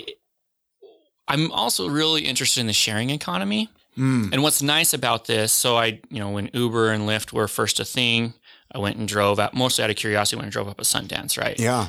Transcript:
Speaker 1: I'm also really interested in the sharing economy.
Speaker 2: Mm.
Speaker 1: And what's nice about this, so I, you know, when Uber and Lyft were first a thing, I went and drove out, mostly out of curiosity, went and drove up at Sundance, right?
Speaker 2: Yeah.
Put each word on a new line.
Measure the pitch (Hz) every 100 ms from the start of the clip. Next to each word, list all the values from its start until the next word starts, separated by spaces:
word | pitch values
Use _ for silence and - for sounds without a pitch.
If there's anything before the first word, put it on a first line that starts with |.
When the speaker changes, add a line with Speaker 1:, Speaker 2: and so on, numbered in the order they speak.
| 113 - _ _ _ _ _ _ - - _ _ -
Speaker 1:
I'm | 143 160
also | - 113 - 180
really | 147 156 156 151
interested | 127 127 -
in | 113
the |
sharing | 104 - 107 123
economy. | 147 - 180 196 214 220 _ _ -
Speaker 2:
Mm. | 131 127 101
Speaker 1:
And | 135
what's | 151 -
nice | 139 156 160
about | 143 123 113 -
this, | 113 110
so | - 127 117
I, | 113 110 -
you | 135
know, | 101
when | 101 98
Uber | 120 120 117 110
and | 107 104
Lyft | 107 -
were | 123 104
first | - 107 -
a |
thing, | 117 131 120 117 117 - - - _
I | 101
went | 101 107
and | 104
drove | 104 101 101
out, | 104
mostly | 127 127 -
out | 110
of | 104
curiosity, | 110 104 104 117
went | 110
and |
drove | 113 101
up | 101
at | -
Sundance, | - 98 - - -
right? | 107 -
Speaker 2:
Yeah. | 117 123